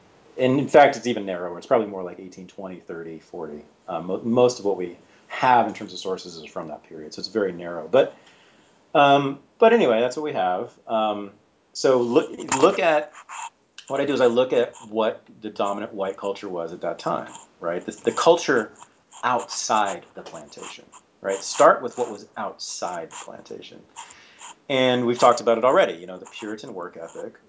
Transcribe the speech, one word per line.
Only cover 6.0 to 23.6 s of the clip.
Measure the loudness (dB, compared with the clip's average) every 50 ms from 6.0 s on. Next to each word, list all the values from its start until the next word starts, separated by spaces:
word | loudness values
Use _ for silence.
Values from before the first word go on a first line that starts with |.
| -8 -6 -6 -6 -8 -12 -16
is | -16 -16
from | -14 -12 -12 -12
that | -12 -14 -16 -18
period, | -18 -18 -16 -16 -14 -14
so | -14
it's | -12
very | -6 -4 -2 -2 -2
narrow. | -4 -6 -10 -10 -10 -10 -4 2
But, | 2 2 2 2 -2 -12 _ -20 _ _ _ _ _ _ _ _ _ _ _ _ 4
um, | 6 8 8 6 6 4 0 -4 -8 -14 _ _
but | 4 6 6 8
anyway, | 6 6 4 4 4
that's | 2 0 -2
what | -4 -6
we | -4 -2
have. | -2 0 0 0 -2 -4 -8 -12 _ _
Um, | -4 -2 -2 0 -2 -2 -6 -8 -12 -16 _ _ _ _ _ _ _ -6
so | 0 2 4 4 4
look, | 2 2 2 2 2 0 -4 -12 -6 -4 2
look | 4 4 4 4 2
at, | 2 2 2 0 0 -4 -10 -20 -20 -16 -14 -14 -14 -14 -16 _ _ _ _ -20 -10
what | -6 -4 -2
I | -2
do | 0 2
is | 4
I | 4
look | 4 6 4 2 4 2
at | 2 2 0 -4 -10 -16
what | -6 -2 0 0 0 -2 -4 _ -20 -18 -14
the | -14 -10
dominant | -4 -4 -2 -2 -2 -4 -8 -8 -6
white | -6 -4 -4 -6
culture | -6 -6 -8 -6 -8 -8
was | -8 -8 -8 -8 -8 -8
at | -8
that | -8 -8 -8 -6
time, | -6 -4 -4 -4 -6 -10 -16 -20 -20 _ _ _
right? | -6 -6 -6 -6 -6
The, | -10
the | -12 -4 -2 -2
culture | -2 2 4 4 4 4 2 0 0 -2 -2 -4 -10 -20 -20 -20 _ _ _ _ -14 -6 -4
outside | -2 -2 -2 -4 -6 -8 -8 -4 -2 0 0 0 -2 -4 -8 -12 -18 _
the | -20
plantation, | -18 -16 -16 -18 -18 -18 -18 -18 -16 -16 -18 -18 -20 _ -20 -20 _ _ _ _
right? | -6 -6 -6 -4
Start | -6 -4 4 6 6 6 6 4
with | 0 -6 -6
what | -6 -6 -6
was | -6 -10 -16 -14 _
outside | -10 -10 -10 -10 -12 -12 -12 -10 -8 -8 -8 -8 -8 -10 -12
the | -14
plantation. | -16 -16 -16 -18 -18 -16 -16 -16 -16